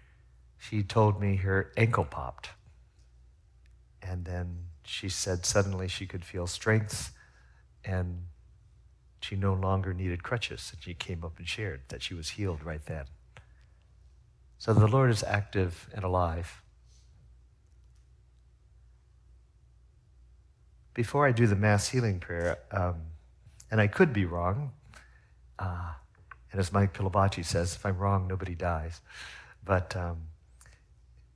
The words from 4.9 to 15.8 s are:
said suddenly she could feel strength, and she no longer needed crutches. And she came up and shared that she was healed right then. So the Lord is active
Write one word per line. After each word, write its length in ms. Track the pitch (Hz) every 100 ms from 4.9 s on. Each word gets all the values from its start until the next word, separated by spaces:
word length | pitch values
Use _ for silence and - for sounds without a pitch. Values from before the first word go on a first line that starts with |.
| - 95
said 380 | - 98 90 -
suddenly 400 | 104 98 92 92
she 200 | - 95
could 180 | 95
feel 240 | 82 92 87
strength, 640 | - 110 110 104 - - - - - - - - -
and 400 | 104 92 90 87 87 - - - - - - _ - _
she 160 | - 98
no 180 | 98
longer 400 | 92 95 95 95
needed 300 | 90 92 87
crutches. 480 | - 120 - 60 -
And 100 | -
she 120 | -
came 280 | 85 - 85
up 160 | 82 80
and 100 | 85
shared 340 | - 104 69 67
that 120 | -
she 120 | -
was 160 | 87 78
healed 340 | - 98 80
right 200 | 78 78 -
then. 180 | 78 67 - - - - - - - - - - - - _ - -
So 160 | -
the 140 | 107 107
Lord 220 | 131 131
is 120 | 107
active 680 | - 104 101 101 90 87